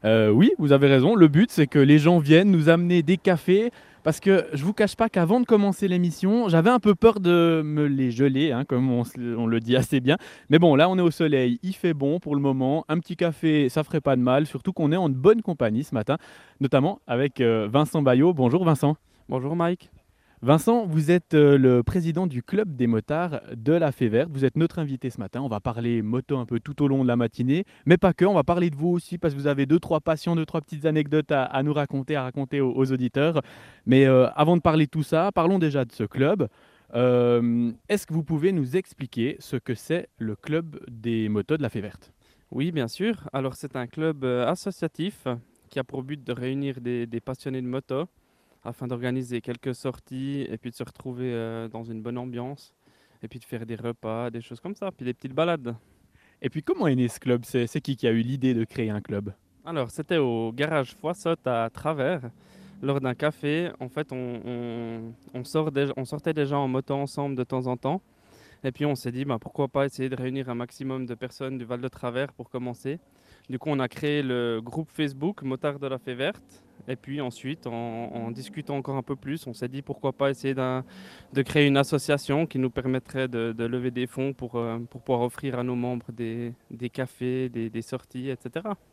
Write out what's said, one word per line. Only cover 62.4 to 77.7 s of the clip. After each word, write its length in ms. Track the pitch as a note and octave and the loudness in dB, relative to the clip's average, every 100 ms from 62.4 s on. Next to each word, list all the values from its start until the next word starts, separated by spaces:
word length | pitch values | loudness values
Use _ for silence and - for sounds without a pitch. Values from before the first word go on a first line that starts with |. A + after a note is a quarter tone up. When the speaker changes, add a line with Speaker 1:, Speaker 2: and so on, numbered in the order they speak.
| _ - - - | _ -20 -20 -10
Speaker 2:
lors 180 | C3+ C#3 | -4 -2
d'un 140 | C3 | -4
café. 560 | A#2+ D3 - D3 D#3 F3 - | -4 -4 -4 -4 -4 -6 -10
En 80 | B2+ | -10
fait, 240 | D3+ D3 | -10 -10
on, 280 | B2+ B2 A#2+ | -10 -10 -10
on, 560 | - A#2+ A#2+ A#2 A#2 A2+ A2+ A#2 - | -10 -10 -10 -10 -10 -12 -14 -18 -16
on 120 | B2 | -14
sort 280 | A#2+ D#3+ D#3 | -6 -4 -4
déjà, 200 | C#3 C#3 C3+ | -2 -4 -6
on 80 | |
sortait 300 | B2+ D3 E3 | -8 -8 -6
déjà 240 | D3+ C#3 D3 | -4 -2 -2
en 100 | C3+ | -2
moto 260 | C3 - | -4 -4
ensemble 400 | C#3 C#3 - C#3+ | -6 -6 -6 -6
de 100 | B2+ | -6
temps 220 | B2 C3 B2+ | -6 -4 -4
en 100 | B2 | -4
temps. 240 | C3 F#3 _ _ _ _ - _ | -4 -6 _ _ _ _ -20 _
Et 100 | C3+ | -8
puis 120 | - D3 | -4 -4
on 80 | |
s'est 180 | C3+ B2 | -4 -6
dit, 120 | B2 C#3+ | -8 -6
bah, 100 | A2+ | -6
pourquoi 280 | - - C#3 | -6 -6 -4
pas 160 | C#3+ C#3 | -2 -4
essayer 220 | - C3 | -4 -8
de 80 | B2+ | -6
réunir 320 | B2+ C3+ B2+ | -6 -8 -8
un 40 | |
maximum 500 | A#2+ A#2+ - C3+ C3 B2 | -8 -10 -12 -10 -8 -8
de 80 | |
personnes 420 | A#2 B2+ - C3+ C3 | -10 -12 -10 -10 -10
du 60 | A#2 | -10
Val 140 | B2 | -8
de 80 | B2+ | -8
Travers 440 | - B2 B2 C#3 | -8 -8 -6 -8
pour 160 | - A#2 | -10 -14
commencer. 480 | B2+ B2 A#2+ C3 D#3+ _ _ _ _ - | -10 -10 -10 -10 -12 _ _ _ _ -12
Du 80 | B2+ | -8
coup, 100 | D#3 | -4
on 80 | C#3 | -2
a 100 | B2+ | -4
créé 340 | - D3+ D3 | -4 -4 -2
le 380 | C3 B2 A#2+ A2+ | -2 -2 -2 -4
groupe 260 | A#2 D#3 D#3 | -6 -10 -10
Facebook 520 | - D3+ C3+ D#3 G#3 | -6 -6 -4 -8 -6
Motards 360 | C3+ C3 D3+ C#3 | -8 -6 -6 -6
de 80 | C#3 | -8
la 120 | C3 | -8
Fée 160 | - | -10
Verte. 480 | B2 D3 G#3+ _ _ _ _ - | -6 -6 -6 _ _ _ _ -12
Et 80 | B2+ | -12
puis 240 | - C#3+ | -10 -8
ensuite, 440 | B2+ - B2+ D#3+ | -8 -10 -12 -10
en, 60 | - | -10